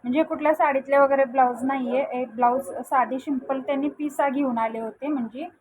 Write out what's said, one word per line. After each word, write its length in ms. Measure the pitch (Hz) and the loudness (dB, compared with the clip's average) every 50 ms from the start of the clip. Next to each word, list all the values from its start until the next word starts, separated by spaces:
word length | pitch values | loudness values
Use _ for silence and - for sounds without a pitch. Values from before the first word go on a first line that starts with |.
म्हणजे 200 | - 247 247 302 | -4 0 0 0
कुठल्या 320 | 320 311 320 302 302 302 311 | 0 0 -2 0 2 2 4
साडीतले 440 | 311 339 294 277 269 269 269 277 277 | 4 2 2 2 0 0 2 4 6
वगैरे 260 | 277 269 277 269 269 | 6 6 4 2 2
ब्लाऊज 400 | 247 233 269 254 247 247 233 247 | 2 4 4 4 4 2 -2 -2
नाहीये, 380 | 262 269 269 254 240 240 262 | -2 -2 -2 -2 -2 0 -2
हे 220 | 277 - - 247 254 | -2 -2 -2 -4 -6
ब्लाऊज 460 | 247 214 226 240 240 247 262 269 277 | -6 -2 2 2 2 2 2 -4 -6
साधी 480 | - - 247 - 302 262 240 220 254 262 | -10 -10 -6 0 2 2 2 2 -2 -6
सिंपल 420 | - 311 277 254 - - 269 269 | -4 -4 -4 -4 -2 -4 -6 -4
त्यांनी 280 | 254 - 277 269 277 294 | -2 -4 -2 -2 -2 -4
पिसा 400 | 285 - 302 294 285 - 277 285 | -4 -4 -8 -6 -2 0 0 0
घेऊन 300 | 254 285 285 262 240 226 | 2 0 0 0 0 -2
आले 200 | 226 226 226 226 | -2 -2 -4 -6
होते, 280 | 226 220 214 _ 262 | -8 -8 -10 _ -6
म्हणजे, 380 | 294 302 269 233 226 226 254 320 359 _ _ | -4 -4 -4 -4 -6 -8 -10 -12 -12 _ _